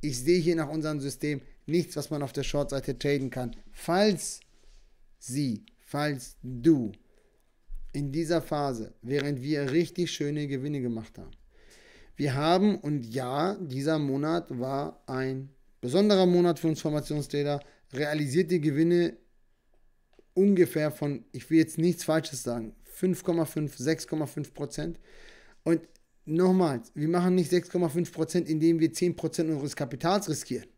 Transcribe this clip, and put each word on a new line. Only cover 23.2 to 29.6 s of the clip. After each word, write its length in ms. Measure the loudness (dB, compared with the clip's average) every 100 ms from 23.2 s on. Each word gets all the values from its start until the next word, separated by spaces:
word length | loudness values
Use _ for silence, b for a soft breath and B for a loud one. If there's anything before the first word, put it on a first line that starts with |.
Komma 200 | 0 0
fünf, 320 | 0 -2 -4 -4
sechs 300 | -2 -2 -2
Komma 200 | -4 -4
fünf 280 | -6 -10
Prozent. 460 | -8 -10 -6 -8 -8 B B B B B B
Und 160 | 0 0 0 _ _ _ -4
nochmals, 680 | 2 4 6 4 0 -6
wir 140 | -4 0
machen 260 | 2 4
nicht 160 | 4 4
sechs 200 | 0 0
Komma 180 | 0 0
fünf 240 | 0 -4
Prozent, 360 | -2 -2 0 0
indem 300 | 2 4 4
wir 140 | 2
zehn 240 | 2 0 0
Prozent 340 | -4 -2 -2
unseres 240 | 0